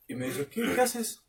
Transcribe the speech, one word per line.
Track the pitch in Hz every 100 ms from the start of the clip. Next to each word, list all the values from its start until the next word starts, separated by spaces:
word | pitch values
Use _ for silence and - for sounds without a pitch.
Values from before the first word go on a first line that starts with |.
| _
Y | -
me | 127
dice, | - 143
¿Qué, | -
qué | 233 262
haces?. | 247 240 226 -